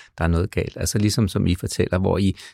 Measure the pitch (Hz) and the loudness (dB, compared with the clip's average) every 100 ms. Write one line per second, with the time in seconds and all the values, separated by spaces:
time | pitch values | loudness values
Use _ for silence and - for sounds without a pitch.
0 | - - 85 82 95 - - - - 107 | -20 -2 0 2 0 -2 -4 -4 -2 0
1 | 104 104 104 104 95 90 - - - 92 | 2 2 0 2 0 0 -2 -2 0 0
2 | 95 90 98 - - | 2 2 0 -2 -10